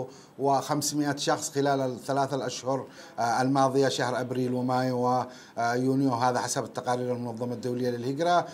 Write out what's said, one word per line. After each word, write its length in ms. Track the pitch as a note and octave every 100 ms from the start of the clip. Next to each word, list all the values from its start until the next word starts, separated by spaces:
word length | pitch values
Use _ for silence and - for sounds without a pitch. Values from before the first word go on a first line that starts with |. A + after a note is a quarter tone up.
| B2+ - - -
وخمسمائة 760 | C3+ C3+ B2+ D3 C#3+ D3 D3 C#3+
شخص 340 | D#3+ D3 -
خلال 300 | C#3 C#3+ C#3
الثلاثة 560 | C3 B2 - C#3 C3+ C#3
الأشهر، 500 | A#2 - B2 C3 A2 - - -
آه، 240 | A#2 A2+
الماضية، 460 | B2+ C#3 C3+ C3 C3+
شهر 320 | B2+ B2 A#2+
أبريل 340 | B2 B2 B2+
ومايو 720 | B2 B2+ B2+ B2+ B2 B2 B2+ A2+ - - -
ويونيو، 560 | A#2 B2 B2+ C3+ C#3
هذا 260 | A#2+ B2+ B2
حسب 240 | A#2 C#3+
التقارير 480 | A2 - B2 B2 B2
المنظمة 420 | B2 A#2+ A2+ B2
الدولية 360 | A#2 B2 B2 B2
للهجرة. 560 | A#2+ A#2+ C#3 E3+ F3 -